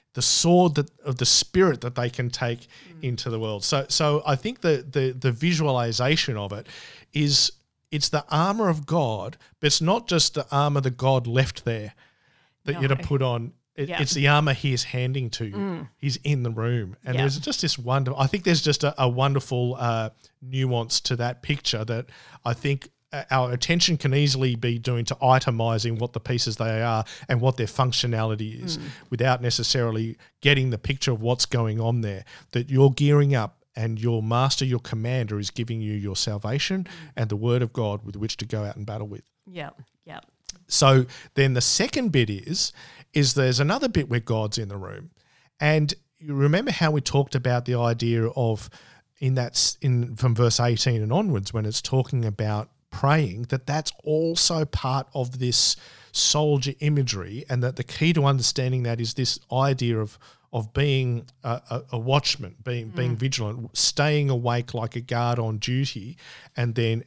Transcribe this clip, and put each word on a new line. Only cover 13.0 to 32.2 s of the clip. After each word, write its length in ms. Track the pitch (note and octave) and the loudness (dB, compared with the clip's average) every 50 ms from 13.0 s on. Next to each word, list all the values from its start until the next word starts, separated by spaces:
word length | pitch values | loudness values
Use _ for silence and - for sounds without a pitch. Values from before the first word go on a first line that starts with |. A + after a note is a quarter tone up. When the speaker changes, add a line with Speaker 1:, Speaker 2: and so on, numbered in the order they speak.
Speaker 1:
put 200 | - - C#3+ C3 | 0 0 0 0
on. 300 | C3 B2+ A#2+ A2+ A#2 B2+ - _ _ _ _ | 0 0 -2 -2 -6 -8 -12 _ _ _ _
It, 120 | - C#3 D#3 | -8 -6 -4
Speaker 2:
Yeah. 120 | E3+ E3 | -4 -2
Speaker 1:
it's 120 | C#3+ C3 - | -2 -2 0
the 140 | C#3+ C#3 C#3+ | 2 4 4
armor 240 | D3 D3 D3+ C#3+ | 4 4 4 2
he 200 | C3 - - C#3 | 0 0 0 -2
is 120 | B2+ A#2 - | -2 -2 -2
handing 460 | - - B2 B2+ B2+ C3 C#3 B2 A2 | -4 -4 -2 -2 -2 -2 -4 -4 -4
to 160 | - - A#2 | -6 -6 -6
you. 100 | G#2 G2+ | -6 -6
Speaker 2:
Mm. 320 | G3+ G3 G3 F3 D#3+ D3+ - _ | -6 -6 -6 -6 -8 -10 -14 _
Speaker 1:
He's 180 | _ C3+ C#3+ B2 B2 | _ -4 -4 -4 -2
in 220 | - D3 D3 C3 A#2+ | -2 0 0 0 0
the 60 | A#2 | -2
room. 460 | A2+ A2 A2+ A#2+ B2 A#2+ G2+ F2+ G2 - - | -2 -2 -2 0 0 -2 -2 -6 -10 -10 -6
And 120 | C3 A#2+ | -4 0
Speaker 2:
Yeah. 60 | A#2 | 0
Speaker 1:
there's 160 | - C#3 C3+ E3 | 0 0 0 -2
just 200 | - D4+ C4 - | -4 -4 -4 -2
this 160 | F#3 D3+ - | -2 -2 -2
wonder-, 380 | C3+ A#2 A#2+ C3 C#3 C3 B2+ C3 | -4 -2 0 0 0 0 0 0
I 120 | C#3 C3+ C#3 | 0 0 2
think 160 | - G3 F3+ | 0 0 2
there's 180 | F#3 E3+ D3 | 2 2 2
just 220 | - D3+ C#3 - D3+ | 2 2 0 2 0
a, 100 | C#3 - - | 0 2 2
a 60 | C3 B2 | 2 2
wonderful, 640 | A#2+ B2+ C3+ C#3 C#3 C#3 - - C3 B2 B2 B2 B2+ C3 | 2 2 2 2 2 0 -2 -2 -2 0 0 -2 -2 -2
uh, 300 | B2 A#2 A#2 A2+ A2 A2 - _ - _ _ _ | -2 0 0 0 -2 -4 -8 _ -20 _ _ _
nuance 600 | C3+ B2+ C3 C3 C3 B2+ A#2+ A#2 A2+ A2+ - - | -12 -6 -4 -2 0 0 0 -2 -2 -2 -2 -2
to 160 | - - B2+ | -2 -2 -2
that 260 | A#2 A#2+ A#2+ A#2+ - | -2 -2 -4 -4 -4
picture 420 | - - D3 C#3+ - - - A2 A2 | -4 -4 -4 -2 -2 -4 -4 -2 -2
that 220 | A2+ A#2 A#2 - - - - - - - - - | -4 -4 -6 -6 -10 -14 -20 -20 -20 -16 -6 -4
I 80 | A#2+ A#2+ | -4 -2
think, 340 | - - C#3 C#3 C3 - - _ _ _ _ | 0 0 -2 -2 -2 -4 -10 _ _ _ _
uh, 120 | - C#3 - - | -12 -10 -4 0
our 200 | C3 C3 B2+ B2 | 0 2 2 0
attention 440 | B2 B2 - - E3+ F3 - - E3 | -2 -2 0 0 2 2 2 2 0
can 180 | - - C3+ C3 | 0 0 2 2
easily 400 | C#3+ D3 C#3 B2+ B2+ C3+ B2+ A#2+ | 2 2 2 2 2 0 0 0
be 240 | A#2 B2 A#2+ A#2+ A#2 | 0 -2 -2 -2 -2
doing 260 | A#2 C3 B2 A#2 A2+ | -2 -2 -2 -2 -2
to 100 | - - | -4 -2
itemizing 800 | - C3+ B2+ B2+ C3 - C3 A#2 A2+ A2+ A#2 A2+ A2 A2 A#2+ A2+ A2 | 2 4 6 6 6 4 2 0 0 0 0 0 0 0 -2 -2 -2
what 140 | B2 - | -4 -4
the 80 | - A2 | -6 -6
pieces 340 | - - B2 A#2 - A2+ G#2+ | -4 -4 -2 -2 -2 -2 -2
they 260 | - A2+ A2+ A2 A2 | -2 -2 -2 -2 0
are 220 | A#2 A#2 A2+ A2 A2 - - - - - | 0 0 0 0 -2 -4 -10 -10 -4 -2
and 120 | B2 A#2 | 0 0
what 160 | B2 B2+ - | 0 0 -2
their 100 | - A2+ | -2 -4
functionality 960 | G#2 - - B2+ B2+ A#2 - - A#2+ A#2 A2 A2+ A2 G#2+ G#2+ A2 G#2+ A2+ A#2+ - | -4 -2 0 0 0 0 -2 -2 -2 -2 -2 -2 -2 -2 -4 -6 -8 -10 -8 -8
is 140 | F3 D#3+ - | -8 -8 -8
Speaker 2:
Mm. 40 | - C#3 - - - - | -8 -12 -14 -14 -10 -6
Speaker 1:
without 320 | B2 A2+ B2 C3 B2+ B2 | -2 0 2 2 2 2
necessarily 760 | B2 A#2+ - - A2+ - - B2+ A#2+ A2+ A2 A2+ A2+ A2+ A#2 - - _ _ _ | 0 0 0 0 0 0 0 0 0 0 -2 -2 -4 -4 -6 -10 -18 _ _ _
getting 300 | - C#3 C#3+ C3+ C3 B2+ | 4 4 6 6 4 2
the 80 | A#2 G#2+ | 0 -2
picture 320 | - - C#3 C3 - C3+ | -2 -4 -4 -2 0 -2
of 100 | A#2+ G#2+ | 0 0
what's 240 | A2 A#2+ B2+ B2 - | 0 0 0 0 0
going 340 | - - A#2 A2+ A2 G#2+ A2+ | 0 0 0 0 0 -2 0
on 200 | A2+ A#2 A#2+ A#2 | 0 0 0 0
there, 220 | A2 G2+ G2 G2 | 0 -2 -4 -8